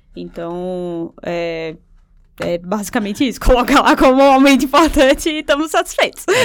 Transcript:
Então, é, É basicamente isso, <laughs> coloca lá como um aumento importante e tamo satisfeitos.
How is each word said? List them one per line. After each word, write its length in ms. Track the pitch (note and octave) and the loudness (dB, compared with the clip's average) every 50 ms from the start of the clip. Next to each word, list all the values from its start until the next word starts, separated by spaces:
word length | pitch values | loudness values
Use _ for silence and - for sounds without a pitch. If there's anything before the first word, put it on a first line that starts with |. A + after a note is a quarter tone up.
| _ _ - | _ _ -18
Então, 1000 | F3 F3+ F3 - F3 E3+ E3+ F3 F3+ F3+ F#3 F#3 F3+ F3+ F3 E3+ E3 E3 - - - | -16 -16 -14 -12 -12 -10 -10 -8 -8 -8 -8 -8 -8 -8 -8 -8 -8 -10 -10 -12 -12
é, 540 | - F3 E3+ E3+ E3+ E3+ E3 D#3+ D#3+ D#3+ D#3+ - _ _ _ _ _ _ _ _ _ _ _ - | -10 -8 -6 -6 -6 -6 -6 -8 -8 -10 -12 -14 _ _ _ _ _ _ _ _ _ _ _ -10
É 180 | E3+ E3+ F3 E3+ | -6 -6 -6 -6
basicamente 720 | F3 F3+ G3+ G#3+ G3+ - - B3+ G#3 G3+ - - D4 A#3+ | -6 -6 -6 -6 -6 -4 -4 -4 -4 -4 -4 -2 -2 -4
isso, 120 | - - | -4 -2
<laughs> 20 | |
coloca 380 | - - B3+ A#3+ B3 - C#4 C4+ | 0 2 2 2 2 2 2 2
lá 160 | F#3+ B3 D4+ | 4 2 2
como 240 | - E4+ C4 B3+ C4+ | 4 4 4 4 6
um 140 | C#4 C#4 C4+ | 6 6 6
aumento 320 | C4+ C4+ C#4+ C#4 A#3+ D4 | 6 6 4 4 4 2
importante 640 | C4 - C#4 D#4+ D4 - C#4+ C4+ C4 D4 - - E4 | 2 2 2 2 4 4 4 4 4 2 2 -2 -4
e 140 | D4+ D#4 D4+ | -4 -4 -2
tamo 240 | - D4 C#4+ D#4 D#4 | -2 -2 -2 -2 -2
satisfeitos. 580 | - F4 F#4 - - - - - - - - - G4 B4+ | -2 -2 -2 -2 -2 -4 -4 -4 -4 -6 -4 -2 0 2